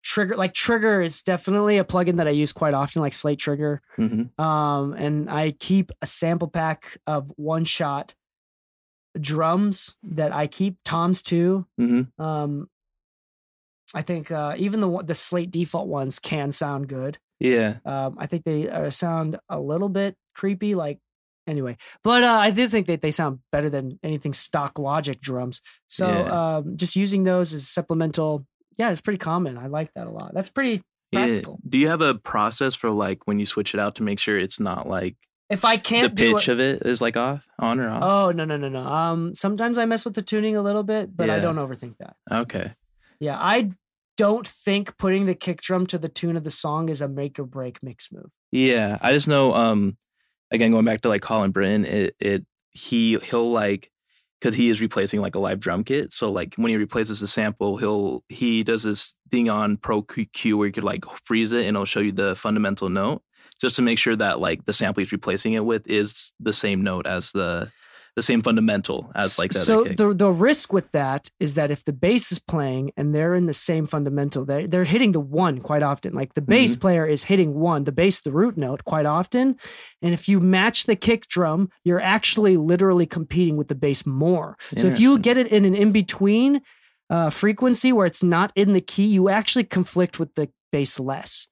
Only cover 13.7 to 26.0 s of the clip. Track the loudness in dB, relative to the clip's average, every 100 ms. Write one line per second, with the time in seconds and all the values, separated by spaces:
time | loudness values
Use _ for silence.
13.7 | _ -12 -10 -6 -6 -6 -6 -4 -4 -2
14.7 | 0 -2 -2 -4 -2 0 -2 -2 -4 -4
15.7 | -4 -4 -4 -4 -6 -6 -4 -4 -4 -4
16.7 | -4 -8 -8 -8 -10 _ _ 2 4 2
17.7 | -2 -6 -4 -6 -6 -8 -6 -4 -4 -4
18.7 | -4 -4 -4 -2 -2 -4 -6 _ -8 -4
19.7 | -2 -2 -2 -4 -6 _ -6 -4 -2 -2
20.7 | -2 -4 -8 _ _ _ _ -6 -4 -4
21.7 | -10 -18 -4 2 6 6 6 4 4 2
22.7 | 2 0 -2 -2 -2 -2 -4 _ -2 -2
23.7 | -4 -6 -8 -6 -4 -4 -4 -2 -2 -4
24.7 | -6 -2 -2 -2 -8 -6 -6 -6 -8 -14
25.7 | _ _ -4